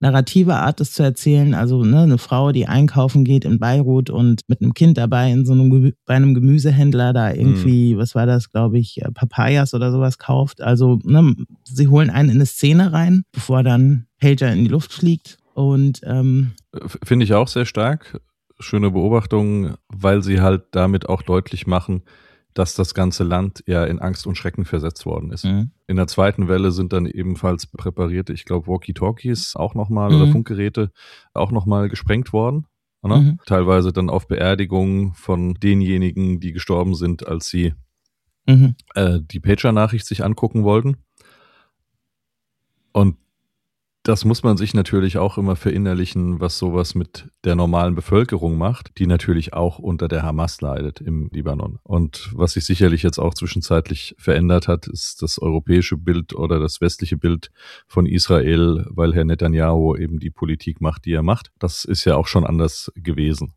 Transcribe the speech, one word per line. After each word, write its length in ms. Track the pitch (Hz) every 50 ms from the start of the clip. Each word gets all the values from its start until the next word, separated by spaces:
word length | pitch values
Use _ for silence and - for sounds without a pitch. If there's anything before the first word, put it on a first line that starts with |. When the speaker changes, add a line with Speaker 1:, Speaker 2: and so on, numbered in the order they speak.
Speaker 1:
narrative 560 | - 135 131 135 131 - - 185 180 180 147
Art, 240 | 71 - 139 151 -
das 120 | 156 - -
zu 120 | - 147
erzählen. 500 | 135 127 - - 151 147 143 143 147 -
Also, 300 | - 120 123 131 127 117
ne, 160 | 107 131 156
eine 180 | 165 156 123 117
Frau, 320 | - - 127 127 139 143
die 160 | 139 127 -
einkaufen 580 | - - 135 151 143 - 139 127 131 - 143 131
geht 200 | 123 135 135 -
in 160 | - 117 113
Beirut 500 | 110 120 131 147 139 127 131 131 127 -
und 300 | - 117 123 120 113 107 - -
mit 120 | 120 -
einem 140 | - 123 120
Kind 240 | - 165 165 151 135
dabei 320 | 117 104 127 120 127 127
in 160 | 123 131 131
so 60 | 127 131
einem 180 | 131 131 131
Gemü-, 220 | 131 135 131 127 - _ _
bei 80 | - 127
einem 200 | 131 139 139 131
Gemüsehändler 800 | 123 123 135 147 151 131 151 139 143 143 143 120 123 123 123 123
da 200 | 123 110 101 -
irgendwie, 600 | - 120 135 98 95 90 131 123 123 120 120 113
Speaker 2:
Mhm. 40 | 98
Speaker 1:
was 180 | 117 120 -
war 100 | 113 120
das, 240 | 123 123 120 113 -
glaub 240 | - 110 113 110 113
ich, 260 | 120 117 - - -
äh, 120 | - - 117
Papayas 600 | - 127 117 - - 110 127 143 143 139 135 -
oder 180 | 120 123 123 123
sowas 260 | 131 131 131 123 -
kauft. 420 | - - 131 135 139 139 - -
Also, 380 | - 117 123 120 127 127 123 107 -
ne, 320 | - 143 156 170 139 - - 120 - - _ _
sie 240 | - 131 131 147
holen 240 | 135 143 147 156 -
einen 200 | - 139 147 135
in 60 | 113
eine 100 | 135 139
Szene 460 | - - - 143 143 156 175 190 180 160
rein, 300 | 160 165 180 180 190 185 _
bevor 320 | - 123 - - 131 131 123
dann 440 | 127 120 123 131 139 143 120 113 _ _ -
Pager 320 | 143 143 139 127 139 120 107
in 120 | 92 117
die 60 | 113
Luft 220 | - 160 - - -
fliegt. 460 | - 175 170 170 160 _ - - _ _ _ -
Und, 460 | 135 139 139 139 135 139 139 123 - -
ähm 480 | - 127 131 131 131 127 135 135 123 101 _ _ _ -
Speaker 2:
F-, 260 | - - 90 - - -
finde 200 | - 123 123 117
ich 100 | 101 107
auch 140 | 104 123 -
sehr 180 | - 123 123
stark. 540 | - - 107 110 127 151 151 - - - - _ _ _ _ _ _ _ -
Schöne 320 | - - - 104 104 98
Beobachtung, 840 | 92 92 87 107 117 113 101 - 110 104 104 104 104 101 95 76 - - _ -
weil 360 | 104 98 98 98 101 101 95
sie 160 | 98 98 92
halt 240 | 95 95 95 92 - _ -
damit 360 | 92 92 95 98 92 - -
auch 140 | 95 - -
deutlich 460 | - 90 95 - - - 90 - 90
machen, 340 | 90 90 - - 92 90 - _ _ _ _ _ _ _ _ _ -
dass 200 | - 92 - -
das 180 | - 92 - -
ganze 320 | 95 92 90 - - 92
Land 400 | 87 90 90 98 98 - - -
ja 180 | - 90 85 85
in 120 | 73 87 -
Angst 280 | - 95 92 - -
und 100 | 98 92
Schrecken 300 | - - 87 - - 87
versetzt 400 | - - 80 76 82 - - -
worden 260 | 80 78 78 78 78 -
ist. 140 | 92 -
Speaker 1:
Mhm. 240 | 95 98 101 110 131 - _ _
Speaker 2:
In 100 | - 95
der 100 | 92 90
zweiten 420 | - - - 95 101 104 - 95 85
Welle 220 | 92 92 98 92
sind 220 | 85 95 92 90 98
dann 140 | 90 87
ebenfalls 600 | - - 92 87 92 90 - - 92 87 85 -
präparierte, 680 | - - - - 95 - - 90 85 90 92 92 - -
ich 100 | - -
glaub, 240 | - 92 87 80 90
Walkie-Talkies 880 | 92 90 - - 90 - 92 104 113 - - 123 117 - - - -
auch 180 | - 82 113 -
nochmal 400 | 120 107 101 113 104 104 101 156
oder 120 | 151 147
Speaker 1:
Mhm. 60 | 147 147
Speaker 2:
Funkgeräte 600 | 117 113 - 107 98 101 104 - 113 107 - - _ - - - - _ _ -
auch 180 | - 90 101
nochmal 380 | 117 110 90 101 104 101 101 101
gesprengt 460 | - - - - 104 120 131 - -
worden, 320 | 107 110 123 139 156 151 _ _ _ _ _ _ _ -
ne? 140 | 101 110
Speaker 1:
Mhm. 220 | 147 143 147 160 175 -
Speaker 2:
Teilweise 460 | - 101 92 90 92 92 92 90 92 85
dann 180 | 95 92 85
auf 180 | 73 92 - -
Beerdigungen 840 | - - 82 92 98 95 98 85 95 95 95 95 95 98 101 95 87
von 400 | - - - 92 87 87 90 90
denjenigen, 840 | - - 101 98 98 95 92 95 92 95 90 - 95 95 92 92 82
die 120 | 87 87 80
gestorben 420 | 87 - - 90 87 90 95 90
sind, 320 | 76 87 87 85 78 -
als 220 | - 80 82 - -
sie, 240 | - 87 87 82 76 - - _ _ _ _ _ _ _ _ _ _ _ -
Speaker 1:
Mhm. 280 | - 131 131 135 127 123 - _ _ -
Speaker 2:
äh, 240 | 101 98 90 87 82 76
die 180 | 78 - 87
Pager-Nachricht 640 | - 95 101 - - 123 110 107 107 104 117 110 -
sich 180 | - 104 - -
angucken 400 | 101 107 - 120 110 - 113 104
wollten. 360 | 101 104 110 123 139 135 - _ _ _ _ _ _ _ _ _ _ _ _ _ _ _ _ _ _ _ _ _ _ _ _ _ _ _ _ _ _ _ _ _ _ _ _ _ _ -
Und 240 | 101 101 98 82 - _ _ _ _ _ _ _ _ _ _ _ _ _ _ _ _ -
das 200 | 113 107 98 -
muss 180 | 107 117 - -
man 140 | 117 104
sich 180 | 87 104 107 -
natürlich 420 | 104 92 - - 98 95 95 82
auch 220 | 92 92 101 - 104
immer 160 | 98 95 92
verinnerlichen, 840 | - - 104 - 98 101 95 92 90 90 - - 92 90 87 90 78
was 180 | 90 87 - -
sowas 380 | 92 90 85 90 87 - -
mit 340 | 90 82 - - - - - _ _ -
der 100 | 92 85
normalen 400 | 87 87 85 85 85 87 90 87
Bevölkerung 640 | 82 - - 101 107 123 123 107 85 85 82 82 80
macht, 320 | 87 107 123 - - - - -
die 80 | 95
natürlich 460 | 87 87 85 - 90 85 82 80 - -
auch 260 | 82 87 85 - -
unter 300 | 85 95 87 78 87 78
der 160 | 82 78 78
Hamas 360 | 80 78 78 82 82 - -
leidet 400 | 76 71 67 69 71 73 - -
im 280 | 76 80 80 78 76 -
Libanon. 480 | - 78 73 78 73 71 - - - - _
Und 480 | - 90 85 82 76 - - - 101 110
was 200 | - 90 85 -
sich 100 | - -
sicherlich 400 | - 90 - 98 87 85 80 -
jetzt 160 | 85 - -
auch 120 | 82 87 -
zwischenzeitlich 840 | - 90 - - 85 - - 85 80 - - - - - - - _
verändert 480 | - - 76 78 87 87 87 90 -
hat, 220 | - 87 80 - -
ist 340 | - - - - - - 80
das 180 | 76 - -
europäische 560 | 80 80 80 80 - - 87 90 82 - 82
Bild 380 | 76 85 90 85 85 78 - -
oder 240 | - 80 80 87 78
das 220 | 76 76 - -
westliche 360 | 87 87 - - 87 82 -
Bild 360 | 73 - 85 82 78 - - _ _ - - - - _
von 200 | _ - 92 87
Israel, 800 | 76 90 87 - - 92 78 64 78 82 82 85 85 80 85 - -
weil 240 | - 85 82 82 80
Herr 100 | 85 80
Netanyahu 680 | 82 82 - 87 80 80 80 80 80 82 82 80 80 76
eben 240 | - 87 80 85 76
die 120 | 76 80
Politik 500 | - - - 78 78 - - - 76 -
macht, 240 | 78 78 78 - -
die 80 | 85 82
er 100 | 78 78
macht. 300 | 90 113 - - - _ -
Das 240 | - 90 - - -
ist 200 | - 95 - -
ja 120 | 90 73
auch 100 | 67 -
schon 180 | - - 95 80
anders 460 | - 82 80 82 76 - - - - -
gewesen. 560 | 92 82 87 76 76 76 76 78 - 78 - -